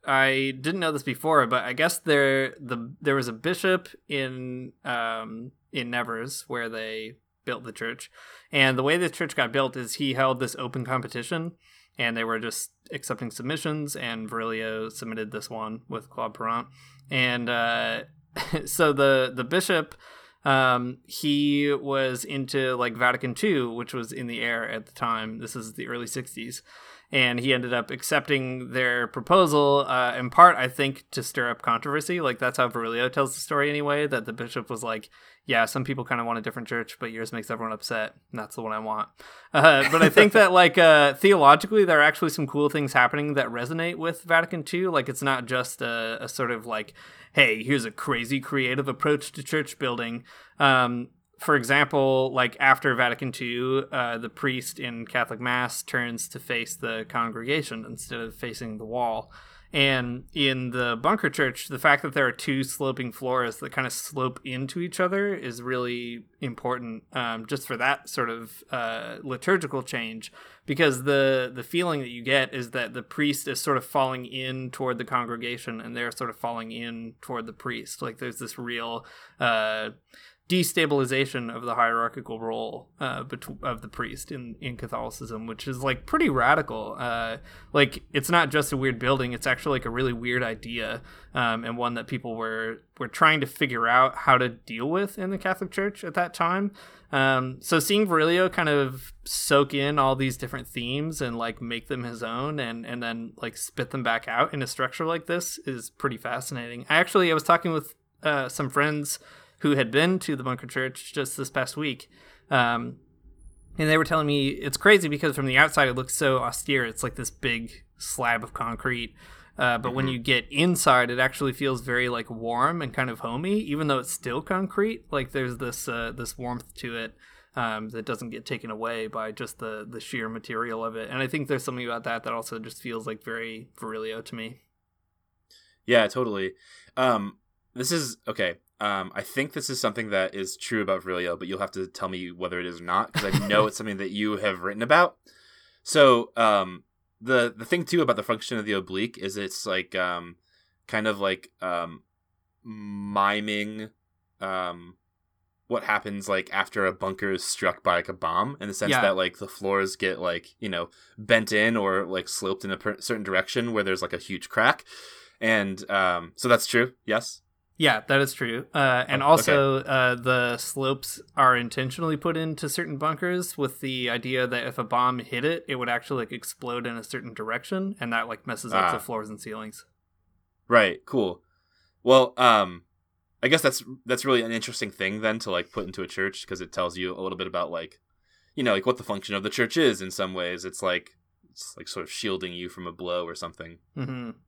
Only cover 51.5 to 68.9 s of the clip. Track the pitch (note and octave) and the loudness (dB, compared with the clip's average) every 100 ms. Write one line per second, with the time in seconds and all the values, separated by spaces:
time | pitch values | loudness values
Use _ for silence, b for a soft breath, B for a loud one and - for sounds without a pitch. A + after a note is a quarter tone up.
51.5 | D3+ A#2 C#3+ C#3 C#3+ C3+ C3 C3 C3 B2 | 2 4 4 4 4 4 4 2 2 0
52.5 | - C3+ C3 C#3+ B2 B2 A#2+ C3 - A#2+ | 2 4 6 4 2 2 0 -4 -4 -4
53.5 | A#2+ B2+ C3+ C3+ C#3 A#2+ A#2 A2+ - C#3 | -2 0 0 -2 -4 -2 -4 -8 -4 -2
54.5 | B2+ B2+ - B2+ A#2 A#2 B2 A#2 A2+ B2 | -2 -6 -10 -10 -8 -4 -2 -2 -2 -2
55.5 | B2 B2 - - C3 A#2+ A#2 - B2 - | 0 -2 -4 -4 -4 -2 -6 -10 -12 -6
56.5 | A#2+ A2+ - A#2 A2+ A2 B2+ A#2 A2+ A#2+ | -4 -4 -8 -6 -6 -6 -4 -4 -4 -2
57.5 | D3+ C#3 A2+ A2 A#2 - A#2+ A2+ - B2 | -2 -2 -10 -12 -14 -10 -10 -10 -10 -10
58.5 | A2 A#2 G#2+ A2 B2 A#2+ A2 - B B | -10 -10 -10 -8 -2 -2 -2 -8 B B
59.5 | B B D3+ C#3 C3 B2 B2 - D#3 C#3 | B B 2 2 2 -2 -8 -8 -2 0
60.5 | C3 B2+ B2+ A#2+ A#2 C#3+ G#3+ D3+ C#3 C3+ | 0 -4 -2 -2 0 0 0 0 0 -2
61.5 | A#2+ - C3+ D#3 C#3+ D3+ C#3 C3 A#2 - | -2 -10 0 4 4 2 0 0 0 -4
62.5 | C3+ C3 - C3+ C3 B2+ - B2+ B2+ A#2+ | -2 -2 -2 -4 -2 -6 -6 -2 0 0
63.5 | A2 C#3 - B2+ - - C#3+ B2+ C3 C#3 | -4 -6 -4 -4 -6 -8 -4 -4 -4 -10
64.5 | B2+ C3+ F3 E3+ - F3+ G3 G3+ F3+ B2 | -6 -6 -6 -8 -2 0 0 -2 -4 -8
65.5 | A#2 A#2+ B2+ B2 A#2+ A#2+ A#2+ - _ C3+ | -8 -4 -2 -2 -4 -6 -10 -14 _ -8
66.5 | A2+ B2 B2 A#2+ A2+ _ C3+ A#2+ A2+ A2 | -4 -4 -4 -4 -12 _ -4 -4 -4 -4
67.5 | C#3 - A#2+ B2+ C#3 - - A#2+ A2+ A2+ | -6 -4 -2 0 0 -4 -4 -2 -4 -10
68.5 | - - B2+ A2+ | -18 -10 -6 -4